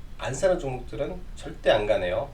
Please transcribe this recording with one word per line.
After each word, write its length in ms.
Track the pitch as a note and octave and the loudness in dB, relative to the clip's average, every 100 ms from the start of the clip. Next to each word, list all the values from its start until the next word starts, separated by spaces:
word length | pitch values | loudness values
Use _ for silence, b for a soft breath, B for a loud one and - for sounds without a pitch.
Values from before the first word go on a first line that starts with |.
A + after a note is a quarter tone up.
| - - | -12 -8
안 160 | - | -6
사는 240 | C3+ F#3 E3+ | 2 4 4
종목들은 640 | C#3 B2 - A2+ D3+ F3+ - - | 0 -6 -6 -6 -4 -6 -8 -10
절대 340 | - D#3+ - | -10 0 4
안 160 | - G#3 | 4 4
가네요. 440 | G2+ F2+ A2 C#3 | 2 2 0 -2